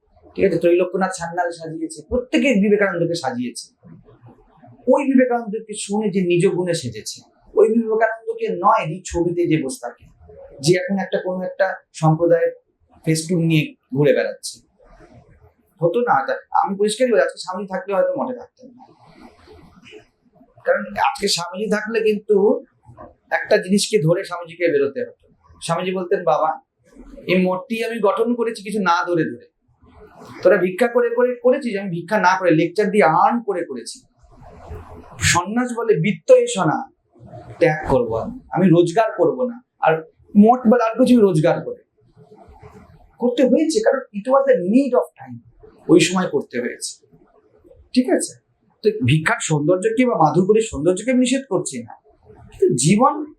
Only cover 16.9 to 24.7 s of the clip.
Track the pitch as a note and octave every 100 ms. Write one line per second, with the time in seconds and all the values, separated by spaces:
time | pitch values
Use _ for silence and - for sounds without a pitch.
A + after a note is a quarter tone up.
16.9 | G#3 B3+ G3 E3+ - - F#3+ F#3+ F#3 F#3
17.9 | F#3+ - C3 B2+ A#2+ - _ - - -
18.9 | _ - - - _ - - - - -
19.9 | - _ _ _ _ _ _ - C5+ -
20.9 | - - - G3+ A#3+ - F#3+ G#3+ G#3 G#3
21.9 | A3+ G#3+ G#3 - G3+ G#3 - - _ _
22.9 | - - _ - C3 - C4+ F3+ G3+ -
23.9 | G#3+ D#3 F#3 F#3 F3 E3+ C3 F3